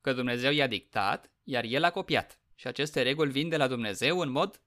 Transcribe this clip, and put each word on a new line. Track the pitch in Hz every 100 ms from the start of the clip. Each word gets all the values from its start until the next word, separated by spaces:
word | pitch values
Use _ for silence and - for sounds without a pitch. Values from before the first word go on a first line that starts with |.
că | 143
Dumnezeu | 127 123 120 131
i-a | 147 135
dictat, | 101 - 110 98 143 - _
iar | - 123
el | 113 131
a | 170
copiat. | 190 185 131 - - _ -
Și | 123
aceste | - 151 151
reguli | 127 147 147
vin | 131 165
de | 156
la | 131
Dumnezeu | 123 110 92 127 180
în | 151
mod | 131 202 -